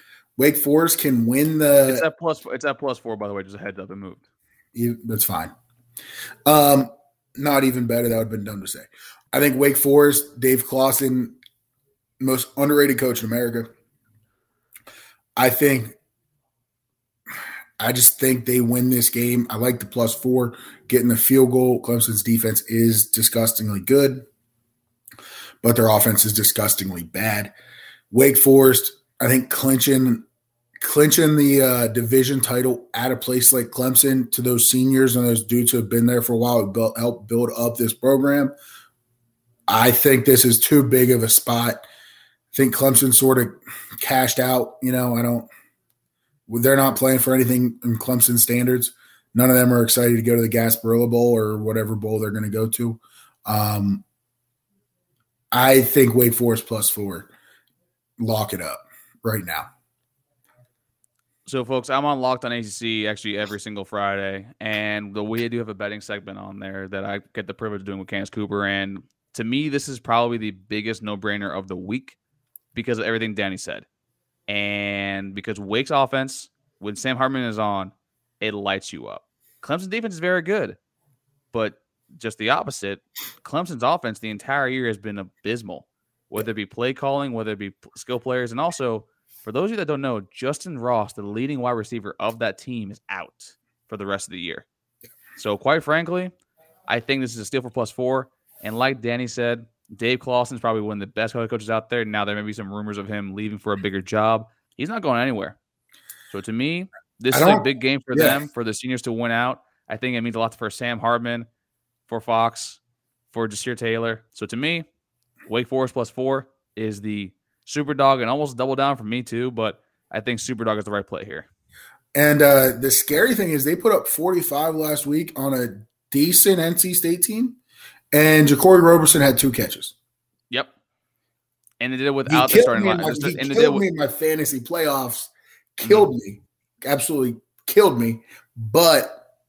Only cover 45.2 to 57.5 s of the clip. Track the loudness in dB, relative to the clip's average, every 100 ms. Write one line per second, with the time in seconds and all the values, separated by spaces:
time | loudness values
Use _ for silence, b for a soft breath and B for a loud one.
45.2 | 0 -2 -6 b b b _ _ _ _
46.2 | _ _ -8 0 4 4 2 2 2 2
47.2 | 4 4 4 2 0 -2 -4 -4 -2 0
48.2 | 2 2 2 2 2 0 -2 b b b
49.2 | b 2 6 6 6 4 4 2 2 2
50.2 | 2 2 2 2 0 0 2 2 2 2
51.2 | 4 2 0 -2 -2 -2 -2 -4 -4 -2
52.2 | -2 -4 -4 -2 -2 -2 -4 -6 b b
53.2 | b _ -4 -2 -2 0 -2 -2 -6 _
54.2 | _ _ _ _ _ _ _ _ _ _
55.2 | _ _ _ 2 6 6 6 4 4 4
56.2 | 2 2 0 -2 -4 -4 -4 -4 -6 -10
57.2 | -16 b b